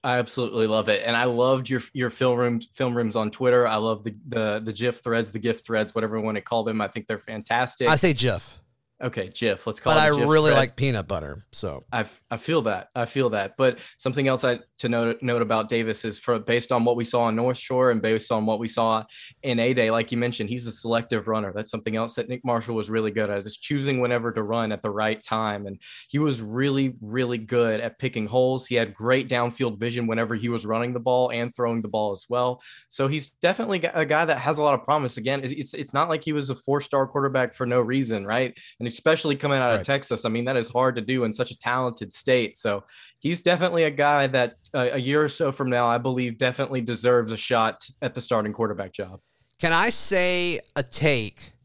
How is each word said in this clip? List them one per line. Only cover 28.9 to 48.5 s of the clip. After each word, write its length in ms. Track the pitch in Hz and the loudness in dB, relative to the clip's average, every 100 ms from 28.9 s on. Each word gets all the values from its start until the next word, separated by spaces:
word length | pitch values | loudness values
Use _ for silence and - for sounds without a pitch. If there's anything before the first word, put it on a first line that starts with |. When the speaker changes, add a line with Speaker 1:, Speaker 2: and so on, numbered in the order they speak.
Speaker 1:
great 340 | 104 113 131 123 | -2 2 2 2
downfield 500 | 123 120 117 123 101 | 0 0 0 -4 -2
vision 300 | 117 120 117 | -4 -2 -2
whenever 280 | 113 113 117 | 0 -2 -2
he 120 | 120 | -2
was 180 | 117 107 | -4 -2
running 280 | 110 120 | -2 -2
the 80 | 123 | -4
ball 300 | 120 127 127 | 0 2 2
and 220 | 117 120 | 0 -6
throwing 280 | - 120 113 | -2 -2 -2
the 80 | 107 | -2
ball 240 | 107 107 | -2 -2
as 120 | 98 - | -6 -4
well. 320 | 123 123 127 - - _ | -2 0 -2 -12 -20 _
So 220 | - 135 | -2 0
he's 220 | 151 139 _ | 0 -6 _
definitely 380 | 170 190 233 190 | 2 2 -2 -2
g-, 100 | 165 | 0
a 120 | 165 147 | 0 2
guy 180 | 151 | 2
that 140 | 165 135 | 2 0
has 200 | 131 151 | 0 2
a 60 | |
lot 100 | 147 | 2
of 120 | 131 - | 2 2
promise. 320 | 151 127 - | 0 0 -4
Again, 240 | 117 139 | -2 -2
it's, 80 | 131 | -4
it's, 220 | 147 139 | -8 -8
it's 200 | - 139 | -10 -2
not 140 | 139 165 | 0 0
like 160 | 160 | 0
he 80 | 160 | -2
was 180 | 147 135 | -4 -2
a 60 | 127 | -6
four-star 520 | - 139 139 139 135 | -2 -2 0 0 0
quarterback 460 | 143 139 131 123 | 0 0 0 -2
for 120 | - 123 | -2 0
no 160 | 123 | 2
reason, 440 | 113 131 120 110 98 | 2 0 0 -2 0
right? 320 | 117 131 - - - | 0 0 -6 -20 -8
And 60 | 123 | -8
especially 500 | - 160 156 156 139 | 0 2 2 0 -2
coming 220 | 147 135 | 0 2
out 140 | 123 | 4
of 80 | 110 | 2
Speaker 2:
Right. 60 | 92 | 2
Speaker 1:
Texas, 400 | 135 - 113 117 | -2 0 -2 -2
I 40 | |
mean, 160 | 117 120 | -2 0
that 120 | 131 | 0
is 100 | 117 | 0
hard 280 | 123 131 120 | 2 2 0
to 40 | |
do 220 | 110 131 | -2 0
in 100 | 117 | 0
such 160 | 107 123 | -2 -6
a 80 | - | -4
talented 560 | 120 127 127 117 101 | -2 0 -2 -4 -12
state. 420 | - - 127 107 - | -6 2 2 2 -2
So 280 | 110 101 - - - _ | -2 -2 -6 -20 -20 _
he's 240 | 151 170 | -4 0
definitely 440 | 175 175 180 170 156 | 2 2 2 2 0
a 40 | |
guy 380 | 143 143 147 139 | 2 4 4 4
that, 260 | 131 120 - - 139 | 2 0 -4 -6 -2
uh, 140 | 123 | 0
a 60 | 135 | 0
year 240 | 127 147 | 0 2
or 40 | 151 | 2
so 240 | - 147 | 0 -2
from 200 | 131 131 | 0 0
now, 160 | 123 120 | 2 4
I 100 | 120 | 2
believe 400 | 127 127 123 113 | 0 -2 -2 0
definitely 440 | 131 127 135 131 | -2 0 -4 -4
deserves 500 | 117 113 123 123 110 | -4 0 4 4 2
a 60 | 110 | -4
shot 460 | - 120 110 - - - | 0 2 2 -2 -16 -6
at 100 | 131 | -6
the 80 | 123 | -6
starting 320 | - 113 107 | -2 0 0